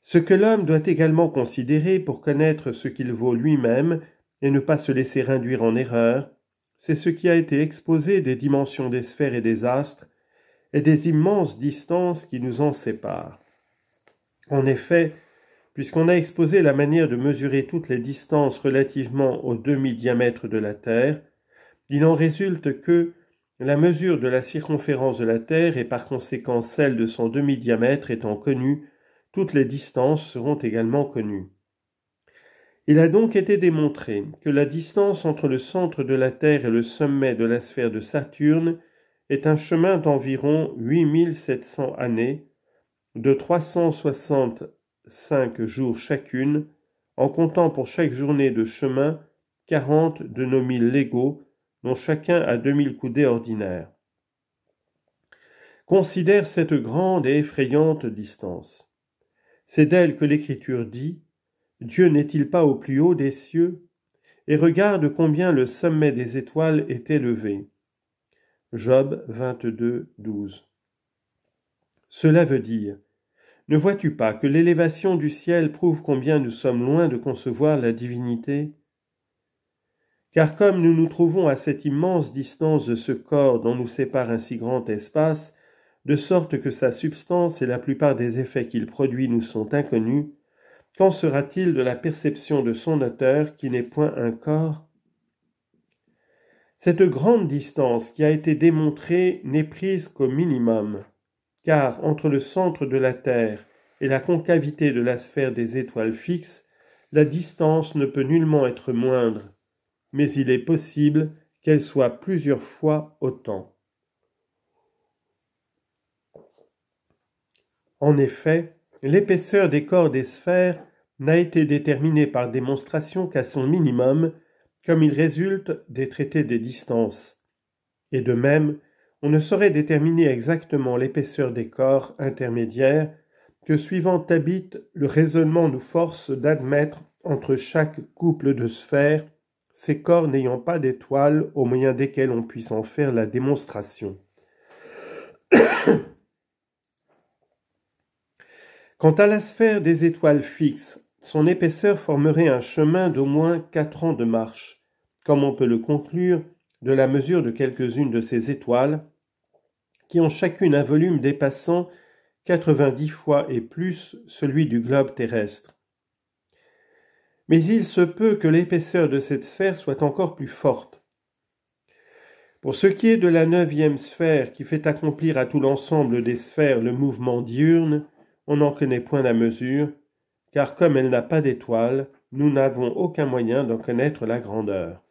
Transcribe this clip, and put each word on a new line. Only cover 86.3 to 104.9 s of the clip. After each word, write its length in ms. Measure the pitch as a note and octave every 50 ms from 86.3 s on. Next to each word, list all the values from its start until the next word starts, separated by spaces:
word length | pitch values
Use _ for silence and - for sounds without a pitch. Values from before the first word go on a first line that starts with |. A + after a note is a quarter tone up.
| F#3 F3+ E3 - D#3 C3+
que 80 | - C#3
sa 220 | C3 - C3+ B2
substance 720 | A#2+ - - D#3+ D3+ - - _ F3 F3 F3 E3+ E3 - C3
et 20 |
la 140 | A#2+ B2 B2
plupart 360 | - C#3 C3+ C#3 D3+ C#3+ C3+
des 240 | A#2 A#2+ A#2+ A2+ B2
effets 280 | C3 - - C3 A#2
qu'il 180 | - - A#2 A2+
produit 440 | A#2 - - C#3 C3+ A#2+ B2+ C3 A#2+
nous 120 | A#2 A#2
sont 320 | A2+ - - A2 A2 G#2+ -
inconnus, 540 | C#3+ C#3+ - C3 A2+ A2 A#2 C3 D3 D3 D3 - _ _ _ _ _ _ _ _ _ _ _ _
qu'en 140 | - F#3+ F#3+
sera-t-il 640 | F#3 - - D3 C3+ C#3+ C#3 - - F#3+ F#3 F3 D3+
de 80 | C3
la 140 | B2+ B2+ B2
perception 640 | A#2+ - D#3+ D3+ - - D3 D3 - - - D3+ C#3
de 120 | B2 A#2 A2+
son 280 | A#2 - E3 D#3+ D3
auteur 540 | C3 A#2+ A#2+ - C3 C3 C3+ D3 D3+ D3+ -
qui 160 | _ - C3
n'est 100 | B2 B2
point 320 | A#2+ A#2+ - D3+ D3+ D3 -
un 160 | C3 A#2+ A#2
corps ? 540 | A#2 A2+ - D3+ D3+ D#3 D#3+ D#3+ D3+ D#3 _ _ _ _ _ _ _ _ _ _ _ _ _ _ _ _ _ _ _ _ _ _ _ _ _ _ _ _ _ _ _ _ _ _ _ _ _ _ _
Cette 240 | _ - F3+ E3+ E3
grande 460 | F#3+ F3 B2+ C3 D3 G#3+ A#3+ A3+ F#3+
distance 640 | C#3+ C#3 D3 - - - D#3 C3+ B2 A#2 A#2 A2+ -
qui 120 | - - D3+
a 60 | D3+
été 240 | D#3 D3+ D3+ E3 D3+
démontrée 880 | D3+ D#3 E3+ E3 D#3 D#3 D3+ D3 - - - E3+ F3+ F#3 F#3 - - -
n'est 200 | C3+ C3+ D3+ D3+
prise 440 | D#3 - - F#3 F#3+ F#3+ F3 D#3
qu'au 200 | - _ - C#3
minimum, 760 | C3 C3 D3 F3 E3+ C#3 B2 A#2 A#2 A2+ A2 G#2 G#2+ G#2 G2 G2+ _ _ _ _ _ _ _ _ _ _ _ _
car 400 | E3 D#3+ D3 C#3 B2+ A#2 - -
entre 260 | D#3 D3+ D3+ - D#3
le 100 | C#3 C3+
centre 460 | C3+ - - F#3 F#3 F3 D3+ - C#3+
de 120 | C3 C3
la 160 | C3 C3 B2+ A#2+
Terre 520 | B2 - C3 B2 A#2 A2+ A2 G#2 G#2 - _ _ _ _ _ _ _
et 60 | C#3
la 120 | C3 C3+ C3
concavité 720 | C3 - F3 D#3+ D#3+ - E3+ E3 C#3 D3 D3 - D#3+ D3